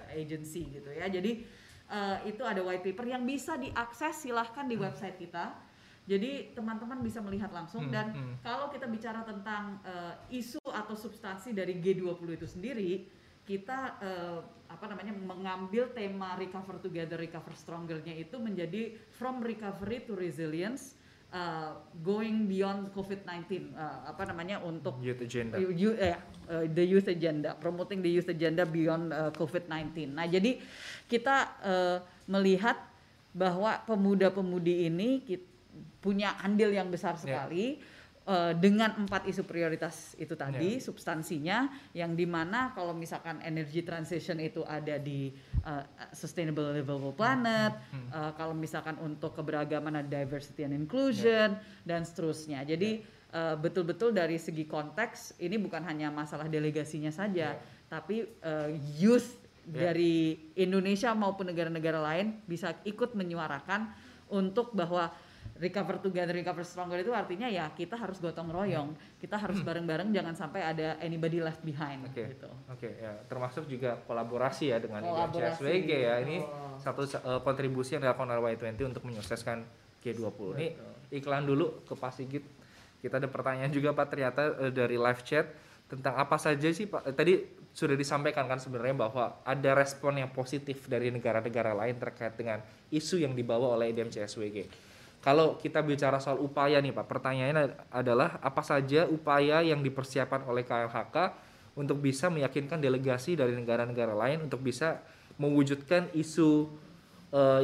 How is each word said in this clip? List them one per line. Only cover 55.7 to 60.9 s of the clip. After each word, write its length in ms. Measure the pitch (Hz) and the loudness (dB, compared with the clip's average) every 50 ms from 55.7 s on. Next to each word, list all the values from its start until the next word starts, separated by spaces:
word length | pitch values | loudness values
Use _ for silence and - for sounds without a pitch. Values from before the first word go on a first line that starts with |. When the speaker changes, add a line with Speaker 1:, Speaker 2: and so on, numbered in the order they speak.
| 175 156 170 | -4 -4 -4
Speaker 1:
hanya 240 | 175 151 151 151 147 | -4 -4 -2 -4 -2
masalah 400 | 147 151 151 156 160 147 156 160 | -2 -4 -4 -4 -4 -6 -2 -2
delegasinya 640 | 156 151 151 156 147 151 143 147 170 151 151 156 156 | 0 0 2 0 0 -2 -2 -4 -4 -4 -4 -4 -4
saja, 400 | 190 202 214 185 170 156 143 151 | -2 -2 0 0 0 0 -2 -4
Speaker 2:
Ya. 80 | - - - - - - | -6 -10 -16 -20 -20 -14
Speaker 1:
tapi, 400 | - 160 156 - - 214 226 - | -10 -10 -8 -6 -4 -4 -4 -4
eh, 440 | - - - - 160 156 156 147 151 160 151 139 147 147 | -6 -8 -8 -6 -4 -2 -2 -2 -2 -2 -4 -6 -4 2
youth 400 | 156 190 226 247 - - - - - - - - - - | 6 8 8 8 8 6 2 -6 -16 -20 -20 -20 -18 -14
Speaker 2:
Ya. 240 | 170 156 - 175 170 | -8 -2 2 2 4
Speaker 1:
dari 480 | 165 170 170 170 165 165 160 160 156 - - - - | 4 6 6 6 6 6 4 4 2 -2 -6 -4 0
Indonesia 580 | 185 185 185 190 196 185 196 | 2 2 4 4 4 4 4